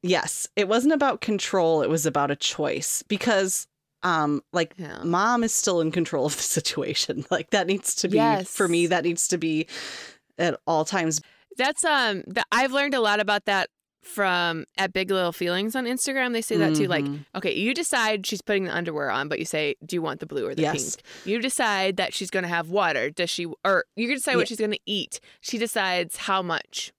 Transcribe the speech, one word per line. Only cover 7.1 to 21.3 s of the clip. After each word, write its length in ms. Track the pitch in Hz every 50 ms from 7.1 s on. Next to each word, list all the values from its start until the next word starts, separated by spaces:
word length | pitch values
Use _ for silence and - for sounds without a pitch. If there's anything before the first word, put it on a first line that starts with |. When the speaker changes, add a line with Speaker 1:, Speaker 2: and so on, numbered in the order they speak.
| - - 135
Speaker 1:
<laughs> 40 | -
Like, 200 | 180 165 165 _
that 160 | - 202 185
needs 280 | 170 196 202 - - -
to 120 | - -
be, 100 | 185 196
Speaker 2:
Yes. 320 | 214 226 226 220 196 185 -
Speaker 1:
for 180 | - - 202
me, 200 | 175 170 170 175
that 160 | 165 180 170 147
needs 240 | 175 170 170 - -
to 80 | 180
be 300 | 170 160 160 156 156 160 - - - - - - - - - - _ _ _ _
at 220 | - 175 175 139 - _
all 180 | - 165 156 156
times. 360 | - 202 190 165 160 156 151 - - _ _ _ _ -
Speaker 2:
That's, 260 | - 254 277 311 - -
um, 380 | 330 302 277 247 220 202 190 -
the, 160 | - 196 226 - _
I've 200 | - 233 262 277
learned 220 | 254 277 277 285 277
a 80 | 262
lot 180 | 226 208 208 208
about 260 | 208 196 208 208 _
that 240 | - 202 190 - - _ _ _ _ _ _
from, 640 | _ - - - 202 185 180 175 175 170 165 160 - _ _ -
at 140 | 190 190 190
Big 180 | 185 190 185
Little 200 | 196 190 180 175
Feelings 440 | 165 - 180 175 175 185 202 220 226
on 100 | 262 247
Instagram. 480 | 233 254 254 - 285 269 269 254 247 240
They 80 | 226
say 160 | 226 - 226
that 160 | 170 160 156 156
too. 120 | 151 147
Like, 180 | - 175 156 143
Speaker 1:
Mm-hmm. 320 | 143 143 151 143 _ _
Speaker 2:
okay, 160 | 190 - 185 -
you 180 | - 196 233 269
decide 500 | - 349 - - 247 226 220 220 208 185
she's 160 | - 220 185
putting 220 | - - 208 196 190
the 120 | 185 -
underwear 360 | 170 175 170 156 151 143 131
on, 160 | 98 127 139
but 100 | 151 147
you 80 | - -
say, 300 | - - 156 151 147 135 _ -
"Do 100 | 156 -
you 60 | 175
want 200 | 160 156 139 156
the 40 | -
blue 220 | 156 147 143 110
or 80 | 87 135
the 80 | 156 156
Speaker 1:
Yes. 320 | 151 156 151 131 135 -
Speaker 2:
pink?" 100 | - - - - - -
You 140 | 185